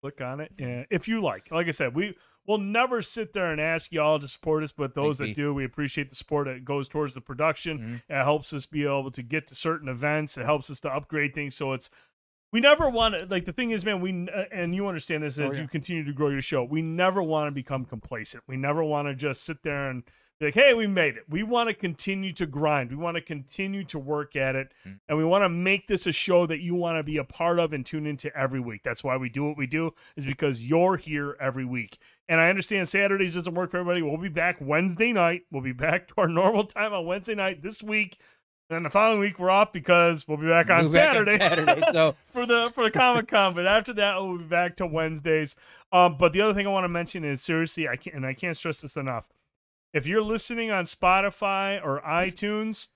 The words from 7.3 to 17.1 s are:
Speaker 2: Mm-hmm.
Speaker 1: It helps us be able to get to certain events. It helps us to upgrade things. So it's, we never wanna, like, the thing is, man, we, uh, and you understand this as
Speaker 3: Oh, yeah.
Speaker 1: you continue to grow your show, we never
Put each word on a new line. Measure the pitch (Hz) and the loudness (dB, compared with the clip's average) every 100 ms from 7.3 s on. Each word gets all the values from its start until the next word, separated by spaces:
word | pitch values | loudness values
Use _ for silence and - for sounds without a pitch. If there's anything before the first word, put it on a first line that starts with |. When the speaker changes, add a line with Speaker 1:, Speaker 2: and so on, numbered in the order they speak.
| 127 156 151 170 151 | -2 -2 -2 -6 -8
Speaker 2:
Mm-hmm. | 113 120 _ | -8 -10 _
Speaker 1:
It | 139 | -2
helps | 135 151 135 | 2 0 -2
us | 147 - | -8 -6
be | 151 | -4
able | 143 139 135 | -2 -2 -4
to | 131 | -10
get | 120 139 151 | -6 -6 -6
to | - | -6
certain | 160 160 143 | -4 -4 -6
events. | 123 147 151 156 - | -4 -2 -2 -4 -6
It | 120 | -2
helps | 151 - | -2 -2
us | 139 | -8
to | 151 | -6
upgrade | 135 147 156 147 | -6 -4 -2 -2
things. | 143 143 - | -2 -8 -6
So | 139 | -4
it's, | 131 - _ _ _ _ _ _ | -4 -8 _ _ _ _ _ _
we | 226 | 4
never | 277 302 311 | 6 6 4
wanna, | 233 226 190 185 | 2 0 0 -4
like, | 185 180 | -4 -4
the | |
thing | 175 240 | -4 -4
is, | 220 | -2
man, | 190 196 | -2 -2
we, | 185 180 180 | -2 -4 -6
uh, | 202 190 | -6 -6
and | 208 175 185 | -6 -4 -2
you | 202 | -4
understand | 170 - 156 | -6 -6 -4
this | 151 135 | -4 -4
as | 143 | -4
Speaker 3:
Oh, | |
yeah. | 139 | -4
Speaker 1:
you | 143 | -6
continue | 156 139 170 | -8 -6 -6
to | 147 | -6
grow | 139 147 | -2 0
your | 139 | 0
show, | 131 143 | -2 -2
we | 123 151 | -2 -2
never | 160 165 185 | -2 0 2